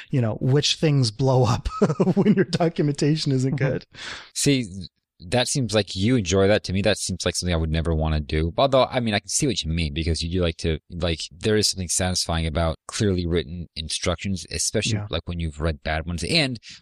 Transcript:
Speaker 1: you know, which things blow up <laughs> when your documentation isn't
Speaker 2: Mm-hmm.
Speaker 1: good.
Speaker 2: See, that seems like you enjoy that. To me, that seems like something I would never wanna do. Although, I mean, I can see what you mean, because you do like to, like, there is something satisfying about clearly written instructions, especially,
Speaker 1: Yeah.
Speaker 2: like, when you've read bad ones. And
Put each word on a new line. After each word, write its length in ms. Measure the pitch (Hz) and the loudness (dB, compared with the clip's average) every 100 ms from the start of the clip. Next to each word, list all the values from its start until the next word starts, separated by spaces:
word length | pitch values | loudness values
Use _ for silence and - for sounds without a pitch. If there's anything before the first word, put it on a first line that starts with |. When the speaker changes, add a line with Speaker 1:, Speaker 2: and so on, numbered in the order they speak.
| - | -4
Speaker 1:
you 140 | 143 | 0
know, 140 | 113 - | 0 0
which 360 | 135 143 - - | 2 2 2 2
things 340 | 160 139 120 | 2 4 2
blow 340 | 104 135 127 | 2 2 4
up 240 | 117 123 - | 4 2 -2
<laughs> 460 | - 196 147 185 | 0 0 2 2
when 180 | 185 208 | 4 4
your 140 | 202 175 | 4 2
documentation 840 | - 170 - 151 147 147 156 147 | 0 0 0 -2 0 0 2 0
isn't 260 | 131 131 151 | 0 0 0
Speaker 2:
Mm-hmm. 160 | 139 | -2
Speaker 1:
good. 140 | - - - - - - | -2 -8 -16 -14 -14 -12
Speaker 2:
See, 320 | - 143 135 110 95 85 _ _ _ 90 | -2 2 2 0 -8 -14 _ _ _ -2
that 200 | 123 123 | -2 0
seems 260 | 147 117 | -2 0
like 200 | 104 98 | 0 0
you 220 | 95 104 127 | 0 2 2
enjoy 320 | 90 95 98 | 2 4 4
that. 160 | 104 | 4
To 80 | - | 0
me, 80 | 95 | 0
that 160 | 104 95 | 0 0
seems 300 | - 90 92 | -2 -4 -2
like 100 | - | -2
something 160 | 90 | 0
I 60 | 82 | 0
would 100 | 80 | 0
never 240 | 80 80 | 0 0
wanna 260 | 78 80 78 | 0 2 0
do. 340 | 71 78 82 101 | 0 -2 0 2
Although, 300 | 135 131 123 | 4 4 2
I 140 | 127 | 0
mean, 120 | 113 | -2
I 60 | 101 | -2
can 100 | - | -2
see 180 | - 147 | -2 -2
what 160 | 98 | -2
you 80 | 80 | -2
mean, 220 | 82 78 | -2 -2
because 300 | 73 82 80 | -2 -2 -2
you 80 | 85 | -2
do 80 | 90 | 0
like 160 | 85 - | 0 -2
to, 200 | 82 78 - | -2 -4 -6
like, 320 | 87 87 82 - | -4 -2 -4 -8
there 280 | 87 110 107 | -4 0 2
is 100 | 98 | 2
something 200 | 95 87 | -2 -4
satisfying 560 | - 90 90 - 82 82 | -2 0 -2 -2 -2 0
about 300 | 76 82 - - | 0 -2 -2 -8
clearly 380 | - 104 90 87 | -2 0 2 0
written 400 | 85 71 87 82 - | 0 -2 -8 -10 -12
instructions, 720 | 80 - - 85 101 92 - | -8 -4 -2 -2 -4 -6 -6
especially, 440 | 80 - 110 113 | -4 -2 0 0
Speaker 1:
Yeah. 140 | 107 104 | -2 -2
Speaker 2:
like, 100 | 82 - | -4 -4
when 120 | 85 | -4
you've 220 | 82 76 | -4 -2
read 220 | 80 76 | -2 -2
bad 240 | 78 80 78 | -4 -4 -4
ones. 180 | 87 | -4
And 340 | 85 165 139 120 - - | -2 0 0 -4 -12 -14